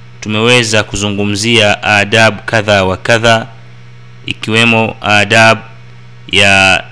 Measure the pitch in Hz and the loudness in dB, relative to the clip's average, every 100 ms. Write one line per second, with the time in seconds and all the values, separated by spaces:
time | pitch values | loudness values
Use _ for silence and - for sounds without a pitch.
0 | - - 107 107 117 123 113 107 104 101 | -20 -16 -8 -2 0 2 0 -2 -2 -4
1 | 104 101 104 101 113 117 104 - 90 104 | -4 -4 -4 -2 0 2 2 0 0 0
2 | 101 110 110 101 - 113 104 101 95 92 | 2 2 2 0 -4 -4 0 0 0 -4
3 | - 117 117 113 117 - - - - - | -2 0 2 0 -2 -16 -20 -20 -20 -20
4 | - - - - - 110 117 113 110 - | -20 -20 -14 -12 -4 0 0 0 -2 -4
5 | 98 104 101 113 113 110 - - - - | -2 0 2 2 2 2 -4 -20 -20 -20
6 | - - - 92 101 98 95 92 - | -20 -20 -6 0 2 2 2 0 -4